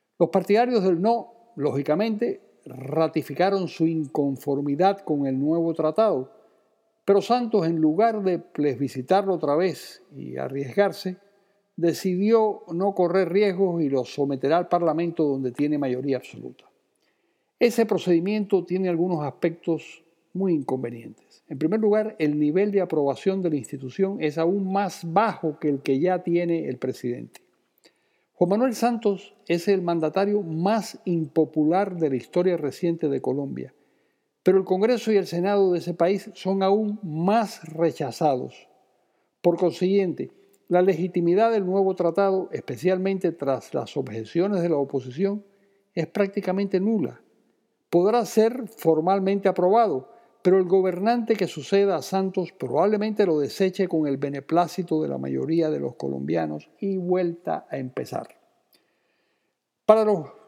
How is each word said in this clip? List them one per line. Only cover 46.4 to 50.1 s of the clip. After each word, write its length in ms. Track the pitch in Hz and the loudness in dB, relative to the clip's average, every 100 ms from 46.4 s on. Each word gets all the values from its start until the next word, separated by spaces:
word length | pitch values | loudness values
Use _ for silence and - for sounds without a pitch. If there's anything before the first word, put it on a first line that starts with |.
| 185 190 196 190 | -2 -2 0 0
nula. 400 | 202 220 131 120 _ _ _ _ _ _ _ | 0 0 -2 -8 _ _ _ _ _ _ _
Podrá 340 | 175 190 240 | 2 4 2
ser 420 | 214 - 226 247 220 | 2 2 2 0 -10
formalmente 840 | - 165 156 170 196 190 202 196 | -2 2 2 2 2 0 0 0
aprobado, 580 | 185 180 220 220 135 - | 2 4 4 4 0 -6